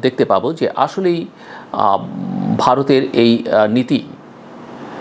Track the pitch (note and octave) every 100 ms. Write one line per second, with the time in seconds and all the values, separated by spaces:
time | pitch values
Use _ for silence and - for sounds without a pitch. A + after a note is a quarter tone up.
0 | B2+ B2+ - G2 C3 E3 - - D3 -
1 | F3+ E3+ - - - - - G#2 G#2 G2
2 | - - - F#2+ F#2+ - - B2+ C#3 C3+
3 | - - A#2 A#2 - G#2+ G#2+ A#2+ B2 C#3
4 | - - - - - - - - - -